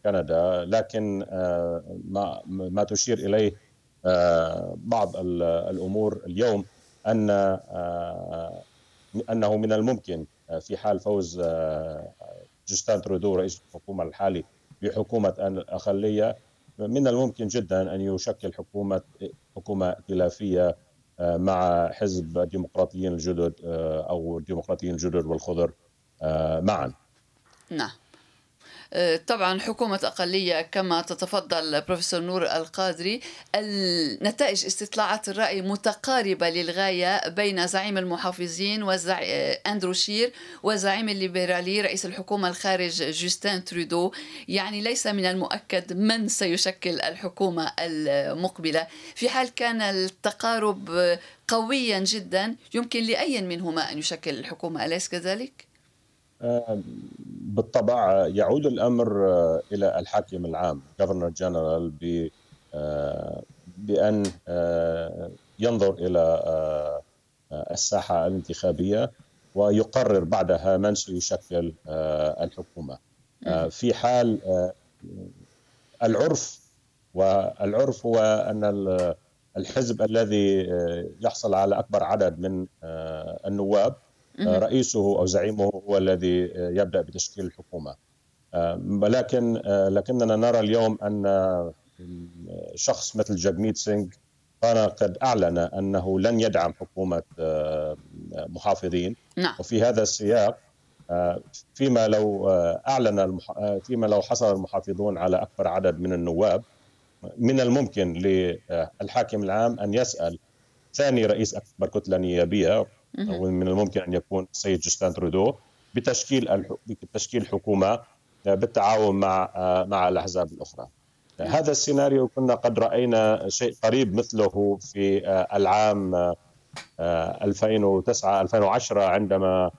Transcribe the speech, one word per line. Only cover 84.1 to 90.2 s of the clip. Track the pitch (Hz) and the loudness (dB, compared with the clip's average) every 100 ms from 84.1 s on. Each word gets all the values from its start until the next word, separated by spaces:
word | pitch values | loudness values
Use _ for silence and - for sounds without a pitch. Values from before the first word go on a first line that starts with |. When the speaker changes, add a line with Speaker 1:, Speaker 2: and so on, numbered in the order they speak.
| _ _ - | _ _ -4
Speaker 1:
آه، | |
Speaker 2:
مم. | 208 | 2
Speaker 1:
رئيسه | - - 131 123 113 | 2 4 2 2 2
أو | 98 98 90 | 2 2 2
زعيمه | 95 101 104 | 2 0 2
هو | 101 95 101 98 | 0 0 0 2
الذي، | 95 92 90 90 87 | 4 2 2 2 0
آه، | 90 87 | -4 -2
يبدأ | 90 92 92 | 0 2 0
بتشكيل | 82 - - 202 - | -2 -6 -8 -6 -10
الحكومة. | - - 85 73 67 _ _ _ _ - | -10 -12 -12 -12 -16 _ _ _ _ -6
آه، | 85 85 87 92 101 | -2 -2 -2 -2 2
ولكن، | 104 127 - 127 117 110 101 | 4 4 2 2 2 0 2
آه، | 101 98 | 4 4
لكننا | 98 113 127 | 2 2 2